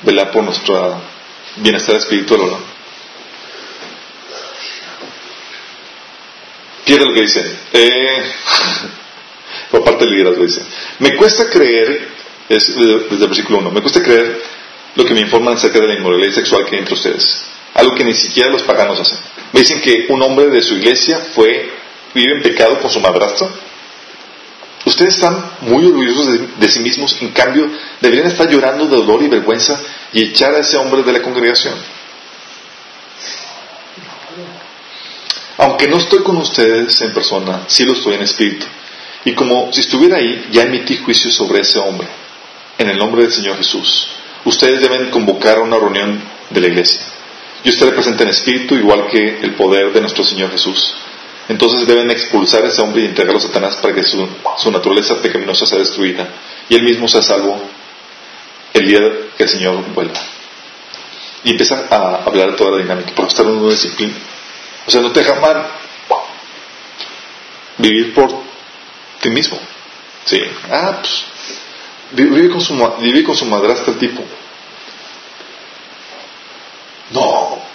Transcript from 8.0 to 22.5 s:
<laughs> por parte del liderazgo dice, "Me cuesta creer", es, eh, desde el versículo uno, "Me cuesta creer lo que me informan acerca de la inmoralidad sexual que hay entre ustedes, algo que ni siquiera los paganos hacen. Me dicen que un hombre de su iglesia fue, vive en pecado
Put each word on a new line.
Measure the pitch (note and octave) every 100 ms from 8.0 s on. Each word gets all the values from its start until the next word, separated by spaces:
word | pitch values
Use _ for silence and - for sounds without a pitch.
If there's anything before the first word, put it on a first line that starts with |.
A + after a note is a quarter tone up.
| C3 C3 - - - - - - - -
<laughs> | - - - - - - -
por | F#2+
parte | - A2+ A#2
del | G2
liderazgo | F2+ F2 F2
dice, | - - - - -
"Me | C#3 D3+
cuesta | G#3+ - A3+
creer", | F#3 C3+ A#2 A2+ D3 - - - - -
es, | G#2+ -
eh, | B2+ A#2 A2 -
desde | G2+
el | G2+
versículo | G2 G2+ G#2
uno, | F#2
"Me | G2
cuesta | G#2 -
creer | A#2+ A#2 A#2 - - - - - - -
lo | A#2+
que |
me | A2+
informan | G#2 A2+ A#2+ A#2
acerca | A2+ A2+
de | G#2+
la | G2+
inmoralidad | F#2 F2+ G2
sexual | G2 - G2+ G2
que | G2+
hay |
entre | F#2+ F#2
ustedes, | - - - - - - -
algo | - B2+
que | B2+ A#2+
ni |
siquiera | G#2+ - B2+ B2+
los | C3+
paganos | - G#2+ G2+ G2
hacen. | F2+ - - - -
Me | C#3
dicen | B2+ D3+
que | C3+ A2+ A#2
un | C3+
hombre | C3 C3+ C#3+
de | B2+
su | - G2+
iglesia | G2+ B2+ - D#3+ - -
fue, | A2 A#2 - - - - -
vive | B2+ B2 D3
en |
pecado | B2+